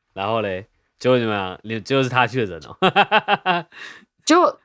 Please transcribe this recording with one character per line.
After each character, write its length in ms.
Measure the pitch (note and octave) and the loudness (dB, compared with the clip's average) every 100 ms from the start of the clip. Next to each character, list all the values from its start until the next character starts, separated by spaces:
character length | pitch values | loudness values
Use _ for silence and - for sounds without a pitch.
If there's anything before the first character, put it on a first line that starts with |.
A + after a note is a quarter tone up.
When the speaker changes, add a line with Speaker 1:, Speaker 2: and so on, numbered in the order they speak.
Speaker 1:
<laughs> 80 | _ | _
然 140 | F#2+ G2 | -8 -4
后 140 | A2+ | -2
嘞， 260 | G#2 F#2 G2+ _ _ - | -2 -6 -10 _ _ -4
结 120 | B2 | 2
果 100 | B2+ | 2
怎 80 | A2+ | 2
么 60 | |
样？ 260 | G#2 F#2 F2+ | -2 -4 -8
你， 180 | G#2+ A2+ | -8 -8
结 120 | F#2 | -2
果 80 | C3+ | 0
是 80 | B2+ | 2
他 160 | B2+ A#2 | 2 0
确 220 | B2 G#2 | 0 -6
诊 120 | E2 - | -8 -14
哦。 100 | - F#3 G3 - G#3+ - G3+ F#3 | -2 2 2 2 2 0 -2 0
<laughs> 800 | F3 - - - - _ _ - | -2 -4 -16 -20 -20 _ _ 2
Speaker 2:
结 100 | E4+ | 2
果 240 | E4 - | 2 -2